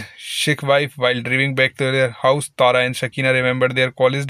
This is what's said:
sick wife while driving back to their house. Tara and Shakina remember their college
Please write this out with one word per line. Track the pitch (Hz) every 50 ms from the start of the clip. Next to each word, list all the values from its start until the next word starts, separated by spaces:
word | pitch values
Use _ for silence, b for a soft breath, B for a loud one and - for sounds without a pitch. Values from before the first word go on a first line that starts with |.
| 110 104 - -
sick | - - - - - 151 147 135 147
wife | 139 139 139 147 139 -
while | 143 123 123 123 123
driving | 117 120 127 131 135 139 135
back | 127 131 131 - - 143
to | 131 131
their | 135 131 123 113 - -
house. | 131 135 147 139 - _
Tara | - 131 123 123 127 127
and | 127 127
Shakina | - - 123 - - 135 131 127 131
remember | 127 127 127 127 127 127 123 131
their | 131 127 127 -
college | 127 127 135 139 139